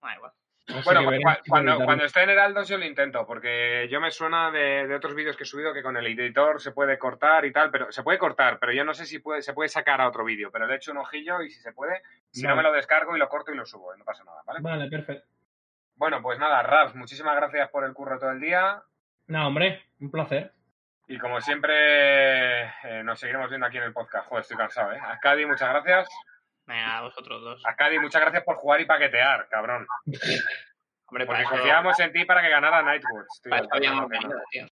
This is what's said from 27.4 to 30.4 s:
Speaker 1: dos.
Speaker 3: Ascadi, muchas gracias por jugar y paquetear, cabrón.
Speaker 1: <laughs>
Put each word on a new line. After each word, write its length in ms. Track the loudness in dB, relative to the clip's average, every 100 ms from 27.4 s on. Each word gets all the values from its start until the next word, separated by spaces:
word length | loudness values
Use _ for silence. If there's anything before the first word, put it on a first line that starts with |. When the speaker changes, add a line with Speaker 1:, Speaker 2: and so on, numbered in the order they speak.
Speaker 1:
dos. 200 | -12 -6 -6
Speaker 3:
Ascadi, 340 | 0 2 2
muchas 220 | 0 2
gracias 220 | 2 2
por 120 | -2 -4
jugar 240 | 2 2
y 40 | 4
paquetear, 640 | 2 4 4 4 2 0
cabrón. 360 | -4 -2 -4 -6 -10 -8
Speaker 1:
<laughs> 0 | -6 -2 -2